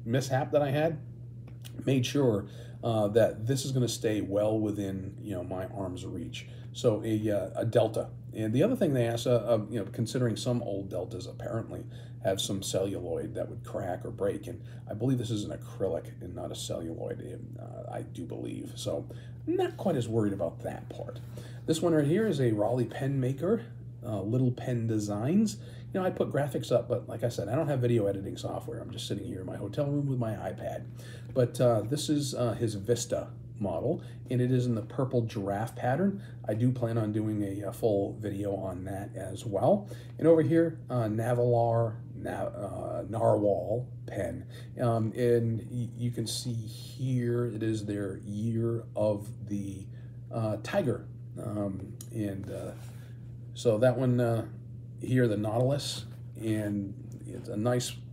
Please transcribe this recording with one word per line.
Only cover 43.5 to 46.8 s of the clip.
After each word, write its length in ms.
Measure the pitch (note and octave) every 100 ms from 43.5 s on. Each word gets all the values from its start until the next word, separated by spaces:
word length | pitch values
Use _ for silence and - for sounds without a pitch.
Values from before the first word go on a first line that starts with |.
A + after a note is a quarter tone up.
| F2+ F2+ A#2 B2+ - -
pen. 400 | G2 F#2 - - - - -
Um, 320 | B2 A2+ A2
and 520 | A#2 B2 A#2+ A#2 A2+ -
y-, 180 | B2 A#2+ -
you 140 | A#2+
can 160 | A#2+ A2+
see 280 | - B2+
here, 920 | A2+ A2 -